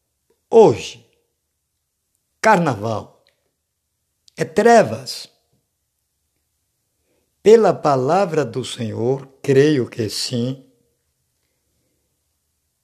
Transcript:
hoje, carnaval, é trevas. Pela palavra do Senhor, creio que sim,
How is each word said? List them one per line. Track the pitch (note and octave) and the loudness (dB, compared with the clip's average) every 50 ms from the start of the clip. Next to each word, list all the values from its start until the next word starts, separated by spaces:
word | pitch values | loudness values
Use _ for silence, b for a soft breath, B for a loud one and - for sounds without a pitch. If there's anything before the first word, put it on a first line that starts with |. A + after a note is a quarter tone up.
| _ _ _ _ _ _ _ _ _ _ | _ _ _ _ _ _ _ _ _ _
hoje, | - A3+ A3 E3 A#2 - - - - - _ _ _ _ _ _ _ _ _ _ _ _ _ _ _ _ _ _ _ _ _ _ _ _ _ _ _ _ | 4 4 6 6 4 0 -6 -12 -18 -20 _ _ _ _ _ _ _ _ _ _ _ _ _ _ _ _ _ _ _ _ _ _ _ _ _ _ _ _
carnaval, | - A3 G#3+ F#3 E3+ D#3 B2 G2+ G2+ A2+ A2 G2+ - - _ _ _ _ _ _ _ _ _ _ _ _ _ _ _ _ _ _ _ _ _ _ _ _ _ | 0 2 2 2 2 -2 -4 -6 -6 -8 -8 -8 -10 -14 _ _ _ _ _ _ _ _ _ _ _ _ _ _ _ _ _ _ _ _ _ _ _ _ _
é | - E3 | -10 -10
trevas. | - - - G#3+ A#3 A#3 A3+ D3 A#2+ G#2+ A2 B2+ - - - - - _ _ _ _ _ _ _ _ _ _ _ _ _ _ _ _ _ _ _ _ _ _ _ _ _ _ _ _ _ _ _ _ _ _ _ _ _ _ _ _ _ _ - | -4 -2 0 2 4 4 4 4 2 -2 -8 -12 -14 -16 -16 -18 -20 _ _ _ _ _ _ _ _ _ _ _ _ _ _ _ _ _ _ _ _ _ _ _ _ _ _ _ _ _ _ _ _ _ _ _ _ _ _ _ _ _ _ 4
Pela | F#3+ A3 A#3 A3 F#3+ D3+ | 6 6 6 6 2 0
palavra | - - D#3 C#3+ C3 B2+ C3+ E3 F#3+ G3+ F3+ D#3+ D3+ C#3+ | 0 -2 -2 -2 0 0 -2 0 -2 -2 -2 -2 -4 -4
do | A#2 G#2+ C3 A#2+ | -4 -6 -10 -10
Senhor, | - - - A#2+ G#2+ G#2 G#2+ A2 A#2+ C3+ C3+ C3+ - _ _ - | -10 -10 -10 -10 -8 -6 -6 -4 -4 -4 -6 -8 -14 _ _ -4
creio | - C3+ C3+ C#3 D#3 D#3 C3+ A#2+ F#2 | 0 2 4 4 4 2 0 -4 -6
que | - - A2+ G2+ | -6 -8 -8 -8
sim, | - - - - C3 A#2 A#2 B2+ C3+ C3+ - _ _ _ _ _ _ _ _ _ _ _ _ _ _ _ _ _ _ _ _ _ _ _ _ _ _ _ _ _ _ _ _ _ _ _ _ _ _ _ _ _ _ _ | -8 -8 -10 -8 -6 -6 -6 -6 -8 -10 -16 _ _ _ _ _ _ _ _ _ _ _ _ _ _ _ _ _ _ _ _ _ _ _ _ _ _ _ _ _ _ _ _ _ _ _ _ _ _ _ _ _ _ _